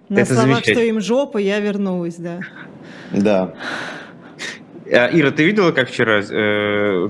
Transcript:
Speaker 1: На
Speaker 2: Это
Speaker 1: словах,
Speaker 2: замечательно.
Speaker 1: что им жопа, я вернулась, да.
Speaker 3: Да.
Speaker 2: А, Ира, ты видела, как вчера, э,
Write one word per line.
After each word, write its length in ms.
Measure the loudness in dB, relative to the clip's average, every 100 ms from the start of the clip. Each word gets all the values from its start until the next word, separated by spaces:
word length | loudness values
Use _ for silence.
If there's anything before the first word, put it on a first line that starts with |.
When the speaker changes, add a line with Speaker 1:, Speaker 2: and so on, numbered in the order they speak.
| _
Speaker 1:
На 120 | 0
Speaker 2:
Это 140 | 2
Speaker 1:
словах, 120 | 4 4
Speaker 2:
замечательно. 260 | 2 2 2
Speaker 1:
что 80 | 2
им 120 | 0
жопа, 380 | 0 0 0 -2
я 220 | -2 0
вернулась, 560 | -2 -2 -2 -4 -6 -8
да. 240 | -10 -10 -12 -16 -20 -20 -20 -18 -6
Speaker 3:
Да. 420 | 0 4 2 0 -4 -10 -8 -10 -12 -16 -20 -20 -14 -14 -14 -18 -20 0
Speaker 2:
А, 180 | 2 4
Ира, 180 | 4 2
ты 140 | 2
видела, 260 | 2 4 2
как 180 | 2 -2
вчера, 300 | 0 2 2
э, 880 | 0 -2 0 0 0 0 0 0 -2